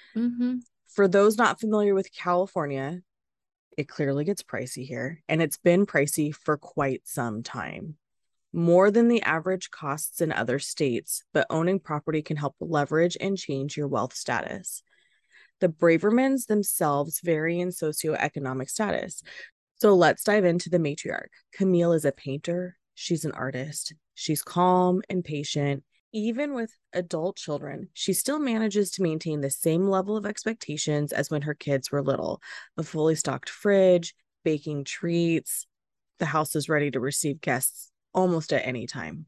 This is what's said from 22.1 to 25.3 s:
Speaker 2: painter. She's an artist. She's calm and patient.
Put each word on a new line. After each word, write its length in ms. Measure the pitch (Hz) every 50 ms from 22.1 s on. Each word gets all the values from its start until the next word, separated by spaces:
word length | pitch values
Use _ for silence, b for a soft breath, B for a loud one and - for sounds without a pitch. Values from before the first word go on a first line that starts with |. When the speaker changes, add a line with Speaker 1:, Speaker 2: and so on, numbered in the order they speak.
| -
Speaker 2:
painter. 640 | - - 135 135 147 - 170 175 180 180 180 - _ _ _ _
She's 320 | - - - 170 156 -
an 80 | 147 -
artist. 600 | - 127 131 127 127 139 156 147 - - - - _ _ _ _
She's 280 | - - - 151 -
calm 600 | - - - 175 180 185 185 180 180 180 180 185 - -
and 160 | 196 180 175
patient. 580 | -